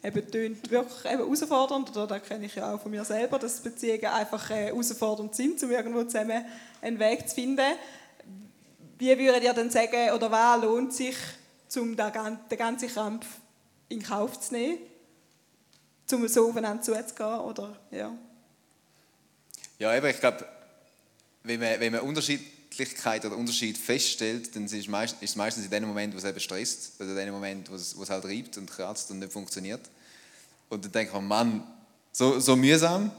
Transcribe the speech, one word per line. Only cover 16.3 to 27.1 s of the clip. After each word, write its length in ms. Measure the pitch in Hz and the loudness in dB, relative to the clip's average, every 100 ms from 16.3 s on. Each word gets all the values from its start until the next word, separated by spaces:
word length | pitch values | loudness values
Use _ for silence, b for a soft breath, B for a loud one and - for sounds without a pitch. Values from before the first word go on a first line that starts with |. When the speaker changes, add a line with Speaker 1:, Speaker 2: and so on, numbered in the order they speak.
| 233 226 | 6 6
Speaker 1:
aufeinander 320 | 233 220 220 | 4 -2 -2
zuzugehen, 580 | - 220 226 - 214 226 | -2 -2 -4 -6 -4 -4
oder, 380 | 220 214 202 208 _ | -6 -8 -12 -14 _
ja? 220 | - 214 233 - - _ _ _ _ _ b b b _ _ _ B B _ | -10 -8 -10 -18 -20 _ _ _ _ _ b b b _ _ _ B B _
Speaker 2:
Ja, 160 | 107 120 | 2 4
eben, 100 | 143 | 4
ich 120 | 127 | 4
glaub, 240 | 127 - - - - _ _ _ _ _ _ _ | 2 2 -12 -18 -20 _ _ _ _ _ _ _
wenn 160 | 113 117 | -6 -2
man, 180 | 117 107 | 0 2
wenn 120 | 117 | 2
man 80 | 113 | 0
Unterschiedlichkeit 1200 | 131 156 143 143 - - - - 131 - 120 110 | -2 -2 0 -2 -4 -20 -16 -8 -6 -2 0 0
oder 120 | 107 101 | -2 -4
Unterschied 420 | 120 117 113 104 | -2 0 -2 -4
feststellt, 760 | - 135 - - 110 120 117 110 | 0 2 2 0 -2 -2 -6 -8
dann 80 | |
ist 240 | 104 107 98 | -6 -6 -4
meist-, 280 | 101 117 - | -4 -4 -4
ist 80 | 98 | -6
es 60 | 107 | -2
meistens 280 | 107 110 98 | -2 -2 -2
in 40 | |
dem 160 | 104 107 | -2 -2
Moment, 280 | 104 104 | -4 -4
wo 40 | 92 | -4
es 60 | |
eben 160 | 98 98 | -6 -4
stresst, 600 | - 92 120 - - - | -6 -4 -4 -6 -10 -10
oder 100 | 95 | -6